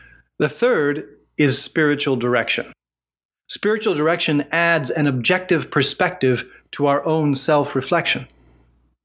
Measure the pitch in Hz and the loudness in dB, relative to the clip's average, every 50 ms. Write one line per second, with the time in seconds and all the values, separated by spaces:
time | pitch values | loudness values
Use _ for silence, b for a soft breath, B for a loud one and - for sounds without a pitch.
0 | B B B B B B _ - 151 143 - - 233 254 233 165 147 147 143 147 | B B B B B B _ -4 -4 -2 0 0 0 2 2 2 0 0 -2 -4
1 | - - - - _ _ _ - 147 135 123 - - - - 165 151 147 147 143 | -8 -14 -18 -20 _ _ _ 2 2 4 4 2 0 -2 0 0 2 2 0 0
2 | - 143 131 117 120 123 123 117 110 - - - - - - _ _ _ _ _ | 0 -2 0 0 0 0 0 0 0 -2 -4 -6 -6 -10 -14 _ _ _ _ _
3 | _ _ _ _ _ _ _ _ _ - - - - 208 220 214 - 214 170 147 | _ _ _ _ _ _ _ _ _ -6 -4 -2 0 0 0 0 0 -2 0 0
4 | 151 160 175 165 - 165 147 143 139 - 160 170 170 170 170 160 139 123 - 156 | 0 0 0 0 0 0 0 0 -2 -2 -2 0 2 2 0 0 -2 -2 -2 0
5 | 147 143 131 123 117 - 180 180 180 - 170 151 131 - - 151 131 - - - | 0 0 0 0 0 0 0 0 0 0 0 0 -2 -2 -2 0 0 0 0 0
6 | 180 170 180 - 135 131 123 117 B B B B B _ - - 143 139 139 147 | -2 -2 -2 0 0 0 0 0 B B B B B _ -6 -2 0 0 0 0
7 | - 165 156 160 151 147 135 135 - 165 151 147 139 - - 131 - - 175 165 | 0 0 0 2 2 2 0 0 2 2 2 2 2 0 -2 -4 -2 0 0 0
8 | - - - 135 131 - _ _ _ _ _ _ _ _ _ _ _ _ _ _ | 0 0 -4 -4 -6 -12 _ _ _ _ _ _ _ _ _ _ _ _ _ _